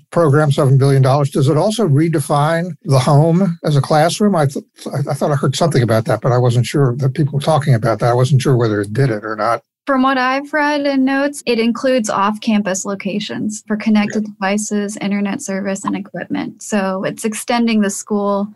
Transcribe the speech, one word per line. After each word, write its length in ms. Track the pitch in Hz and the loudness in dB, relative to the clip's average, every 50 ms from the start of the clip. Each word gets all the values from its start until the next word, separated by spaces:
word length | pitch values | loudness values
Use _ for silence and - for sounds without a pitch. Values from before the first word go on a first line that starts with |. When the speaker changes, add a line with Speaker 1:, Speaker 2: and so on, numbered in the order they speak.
| - _ | -6 _
Speaker 1:
program, 420 | - 170 170 143 131 151 156 143 | 0 2 2 4 4 4 4 2
seven 280 | 139 160 147 127 139 131 | 2 2 4 4 4 4
billion 240 | 135 139 135 135 131 | 4 4 4 4 4
dollars, 260 | 131 135 147 143 143 | 4 4 2 0 0
does 180 | - 160 135 147 | 0 0 2 2
it 60 | 156 | 2
also 320 | 151 175 214 214 240 214 | 2 2 0 0 0 0
redefine 840 | 170 131 143 165 170 160 160 135 - 156 143 143 156 165 165 170 185 156 - | 2 2 2 2 2 0 -2 -2 0 0 2 2 2 0 0 -2 -4 -8 -8
the 160 | - - 135 | -2 0 2
home 640 | 131 123 170 143 143 156 165 165 180 196 170 170 - - | 2 4 4 4 6 6 4 4 2 2 0 -2 -2 -2
as 120 | 165 147 | 0 0
a 60 | 139 | 0
classroom? 540 | 131 - 160 151 156 175 - - 214 208 196 | 2 2 2 4 4 2 2 2 2 2 2
I 120 | 160 151 | 2 0
th-, 180 | 143 - - - _ _ - - | 0 -2 -4 -12 _ _ -16 -12
I, 240 | - - 143 143 160 | -8 -6 -6 -4 -4
I 20 | 143 | -4
thought 160 | - 202 160 | -2 -2 0
I 60 | 147 | 0
heard 200 | 143 - 139 - | 0 0 0 0
something 280 | - 175 151 - 139 120 | 0 0 2 2 2 2
about 220 | 107 113 110 110 | 2 2 0 0
that, 160 | - 110 104 | 0 -2 0
but 100 | - 131 | 0 0
I 80 | 120 123 | 2 2
wasn't 260 | 123 123 110 123 120 | 2 2 2 2 0
sure 300 | - - 151 139 123 120 | 0 2 0 2 0 0
that 160 | 135 131 131 127 | -2 -2 -2 0
people 200 | - 147 135 143 | 0 -2 -2 -2
were 80 | 139 | -2
talking 340 | - 165 156 143 131 156 123 | 0 0 0 2 2 2 0
about 240 | 107 110 117 110 107 | 2 2 0 0 0
that. 100 | 131 120 | 0 2
I 60 | 120 | 2
wasn't 260 | 123 127 131 151 123 | 2 2 2 2 2
sure 160 | 135 151 131 | 2 2 2
whether 240 | 117 120 110 104 104 | 2 2 0 0 -2
it 100 | 101 101 | -2 -2
did 200 | 107 123 139 139 | -2 0 0 0
it 120 | 110 104 110 | 0 -4 -6
or 120 | 110 110 | -6 -4
not. 260 | 107 104 117 117 - - _ _ _ - | -2 0 0 0 -2 -4 _ _ _ -4
Speaker 2:
From 160 | - 277 262 | -2 0 2
what 160 | 254 269 269 | 2 2 2
I've 340 | 254 254 254 262 277 294 285 | 0 0 -2 -2 -4 -4 -4
read 360 | - 302 294 294 302 285 285 | -2 0 0 0 0 -2 -2
in 180 | 285 269 269 262 | 0 0 0 0
notes, 380 | 262 269 269 277 285 285 - - | 0 0 0 -2 -2 -4 -6 -4
it 140 | 247 240 220 | -2 0 0
includes 500 | 226 233 220 226 - 262 254 254 214 - | 0 0 0 0 0 0 0 0 0 -2
off-campus 760 | - - 190 208 214 214 - 233 214 208 208 185 185 196 - | -2 0 0 0 -2 -2 -2 0 0 0 0 -2 -4 -4 -6
locations 800 | 202 196 196 - 190 185 208 214 - - - - 214 214 - - | -8 -8 -6 -6 -6 -6 -6 -6 -6 -8 -6 -6 -6 -8 -8 -8
for 100 | - 214 | -6 -6
connected 460 | 214 - 226 214 208 208 208 - 214 214 | -2 0 2 2 2 2 0 -2 -4 -4
Speaker 3:
Yeah. 100 | - - | -6 -6
Speaker 2:
devices, 640 | - 196 190 208 208 214 - 214 208 202 202 208 | -4 -2 -2 -2 -2 -2 -4 -4 -4 -4 -4 -6
internet 440 | - - 196 202 202 202 202 196 196 | -6 -4 -4 -2 -2 -2 -4 -4 -6
service, 440 | - - 190 190 196 196 196 202 - | -6 -6 -6 -6 -4 -6 -6 -6 -6
and 100 | 202 196 | -6 -6
equipment. 680 | 190 196 - - 170 - - - - - - - - - | -6 -8 -10 -10 -12 -10 -8 -8 -8 -8 -8 -10 -14 -10
So 400 | - 220 208 190 190 190 190 190 | -4 -4 -2 -2 -2 -4 -4 -4
it's 220 | - - - - | -6 -6 -6 -6
extending 560 | 220 214 - - - 247 240 233 233 226 214 | -6 -6 -6 -4 -2 -2 0 0 2 2 2
the 100 | 202 196 | 0 0
school 560 | 196 - - - 214 202 202 202 202 196 202 208 - | -2 -6 -6 -4 -4 -2 -2 0 -2 -2 -4 -6 -10